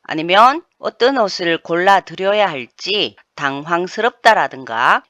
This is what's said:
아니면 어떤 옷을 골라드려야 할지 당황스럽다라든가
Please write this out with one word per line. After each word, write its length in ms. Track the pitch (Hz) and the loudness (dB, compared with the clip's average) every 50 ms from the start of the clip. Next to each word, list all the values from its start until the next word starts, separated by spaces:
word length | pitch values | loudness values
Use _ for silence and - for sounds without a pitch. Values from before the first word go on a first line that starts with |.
| _ | _
아니면 580 | - - 160 160 170 180 202 226 254 277 330 - _ _ _ | -10 -8 -6 -2 2 4 4 6 4 4 0 -8 _ _ _
어떤 400 | - - - - 233 254 277 254 | -10 -8 -4 0 0 0 2 2
옷을 400 | 220 190 - - 185 170 165 160 | 0 -2 -2 -4 -2 -2 -2 -2
골라드려야 880 | - - 165 170 180 196 196 185 - - 165 - 190 196 202 214 208 185 | -4 -4 -2 0 4 4 4 4 2 -2 -10 -4 -2 -2 0 2 0 0
할지 640 | 156 135 120 - _ - - 175 202 208 170 110 - _ _ _ _ | -2 -6 -12 -12 _ -14 -8 -6 -4 -4 -4 -4 -6 _ _ _ _
당황스럽다라든가 1700 | - 147 139 135 139 147 160 175 170 180 180 - - 214 240 - _ - 233 214 190 151 135 - 131 131 120 113 113 123 147 196 240 - _ | -6 -6 -6 -6 -6 -6 -4 -4 -4 -4 -4 -6 -4 -4 -4 -4 _ 2 2 4 4 0 -2 -4 -10 -12 -8 -4 0 2 2 2 0 -2 _